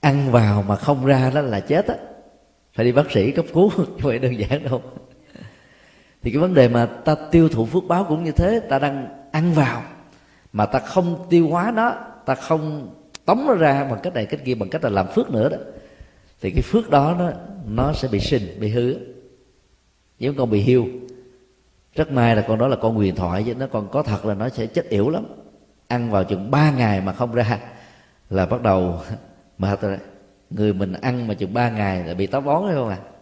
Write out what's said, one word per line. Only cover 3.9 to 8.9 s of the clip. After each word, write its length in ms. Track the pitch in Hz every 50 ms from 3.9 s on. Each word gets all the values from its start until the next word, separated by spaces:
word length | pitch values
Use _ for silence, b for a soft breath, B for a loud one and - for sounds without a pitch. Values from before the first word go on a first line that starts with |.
| - -
phải 200 | 123 143 113 123
đơn 200 | 135 127 127 107
giản 240 | 104 - 135 147 -
đâu. 180 | 131 131 117 - - - - - - - _ B B B B B B B B B B B B B B B B B B B B
Thì 100 | - 117
cái 80 | 107 143
vấn 140 | 165 185 185
đề 140 | 147 123
mà 180 | 120 120 120 117
ta 300 | 113 - - - - 151 151 - -
tiêu 180 | - 170 160 156
thụ 160 | - 113 117
phước 180 | 110 131 180 -
báo 160 | - 165 180 202
cũng 200 | 170 151 160 175
như 80 | 156
thế, 280 | 147 - 170 190 220 233 - -
ta 100 | 139 135
đang 280 | 143 143